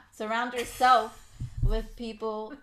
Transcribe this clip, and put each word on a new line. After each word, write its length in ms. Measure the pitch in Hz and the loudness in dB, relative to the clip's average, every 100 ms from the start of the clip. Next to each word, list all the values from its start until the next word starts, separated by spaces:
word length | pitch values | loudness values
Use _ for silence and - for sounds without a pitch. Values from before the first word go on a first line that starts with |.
| - | -14
surround 400 | - 214 226 247 | -8 -4 -2 -2
yourself 680 | 247 240 - 254 247 220 - - - - - | -4 -6 2 6 6 4 -8 -18 -12 -10 0
with 320 | - 220 220 - | 2 2 -4 -10
people 580 | 226 220 220 214 220 285 | -10 -6 -6 -6 -8 -14